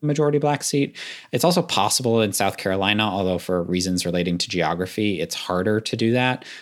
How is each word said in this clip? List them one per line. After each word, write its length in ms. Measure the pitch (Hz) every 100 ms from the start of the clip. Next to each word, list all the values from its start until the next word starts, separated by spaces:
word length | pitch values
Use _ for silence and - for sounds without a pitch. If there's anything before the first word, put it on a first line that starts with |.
majority 380 | 151 147 147 147
black 260 | 147 147
seat. 320 | - 143 139 - - - -
It's 140 | 165
also 160 | 170 180
possible 640 | 170 - 104 - 123 113
in 100 | 107
South 240 | - 98 -
Carolina, 460 | 101 95 98 104
although 360 | 107 95 92 87
for 240 | - 90
reasons 440 | 87 90 90 90 90
relating 320 | 87 87 87
to 100 | -
geography, 720 | 90 78 85 92 - 104 87
it's 140 | -
harder 440 | - - 92 110 107
to 160 | -
do 180 | 113 113
that. 340 | 123 127 127 - -